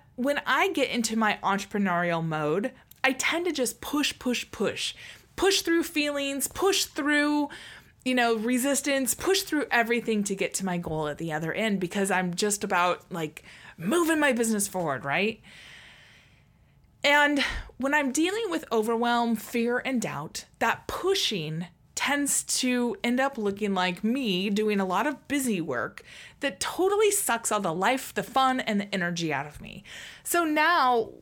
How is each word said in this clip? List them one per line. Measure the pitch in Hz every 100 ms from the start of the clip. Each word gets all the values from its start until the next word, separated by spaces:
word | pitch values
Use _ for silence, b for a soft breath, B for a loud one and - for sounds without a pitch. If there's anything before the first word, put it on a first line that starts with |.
| - -
when | 262 285 -
I | 277 370
get | 320 254
into | 233 226 220
my | 214 -
entrepreneurial | 190 196 - 208 196 175 175 165
mode, | 165 156 151 175 254 B B -
I | 269
tend | 262 - 320 349
to |
just | 294 240 -
push, | - 294 277 -
push, | 254 233 -
push. | - 185 - - B B B B
Push | - 381 -
through | - 330
feelings, | - 302 294 285 277 277 -
push | - 392 381
through, | - - 285 294 294 294 285 B B B B _
you | 254
know, | 254 233 226
resistance, | 226 247 277 269 285 269 262
push | - 349 381
through | - 302 -
everything | 240 226 233 226 214
to | 202
get | 190 180
to | - 190
my | 175
goal | 170 156 151
at | 147
the | 165
other | 156 165
end | 170 220 190
because | 175 202 196
I'm | 185 180
just | 175 208 202
about, | 202 185 180 170 -
like, | 175 156 - B B B B
moving | 170 339 320 311
my | 294
business | 240 226 214 202
forward, | 185 160 131 135
right? | 156 214 226 B B B B B B B B B B B B B B _ _
And | 285 294 294 285 B B B -
when | 269
I'm | 294 277
dealing | 285 339 427 427
with | 330 -
overwhelm, | 226 214 233 240 240 233 220
fear, | - 240 233 240
and | - 254
doubt, | 175 143 156 - - _
that | 233 - -
pushing | - 370 381 - 202 156 160 175 - _
tends | - - 285 277 -
to | - - 254 247 240 -
end | 233 247
up | 269 269
looking | 202 196 208
like | 190 180 175
me | 214 262 240 180 202
doing | 202 214 202
a | 190
lot | 180 277
of | 277 -
busy | 285 254 185
work | 160 120 139 - B B B B
that | 277 277
totally | - - 370 403 415
sucks | 403 - 233 -
all | 214
the | 190
life, | 165 202 262 -
the | -
fun, | - 262 262 254
and | - 202
the | 202
energy | 196 175 170 165
out | 139 147
of | -
me. | - - B B B B
So | - 349
now, | 320 302 311 339 254 240 - 64